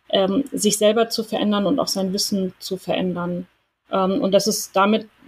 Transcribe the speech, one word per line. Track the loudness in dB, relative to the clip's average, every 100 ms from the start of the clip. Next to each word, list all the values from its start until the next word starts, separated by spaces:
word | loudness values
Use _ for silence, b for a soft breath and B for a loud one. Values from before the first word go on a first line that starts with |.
| -2
ähm, | 0 2 0 -2
sich | -2 0 2
selber | 4 4 0
zu | -2
verändern | -4 -2 0 0 0
und | 0
auch | 0
sein | -2 -2
Wissen | -2 -2 -2 -2 -6
zu | -10 -8
verändern. | -4 -2 -2 -4 -4 -6 -8 _ _ _ -6
Ähm, | -2 0 0
und | 2
das | 2 2
ist | -2 -2
damit, | 2 2 2 -2 _